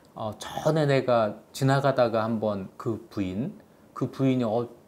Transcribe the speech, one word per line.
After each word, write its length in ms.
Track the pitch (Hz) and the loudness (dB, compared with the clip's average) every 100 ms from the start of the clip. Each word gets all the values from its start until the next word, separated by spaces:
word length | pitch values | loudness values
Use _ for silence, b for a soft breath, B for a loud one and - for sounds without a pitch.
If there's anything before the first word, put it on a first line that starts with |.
| _ | _
어, 180 | - 110 101 | -10 -10 -10
전에 480 | - - 156 156 147 | -10 -4 0 2 4
내가 520 | 135 127 120 107 - - | 2 4 2 2 -2 -14
지나가다가 720 | - 135 135 139 131 120 110 | -2 2 4 2 2 2 2
한번 440 | 110 113 107 101 95 - | 0 0 -2 -2 -8 -8
그 300 | 117 107 - | -6 -6 -8
부인, 460 | - 95 92 160 - B B B | -6 -4 -4 -6 -8 B B B
그 160 | - 135 | -8 -6
부인이 320 | - 135 127 | 0 0 2
"어, 260 | 113 117 120 - | 0 0 -2 -10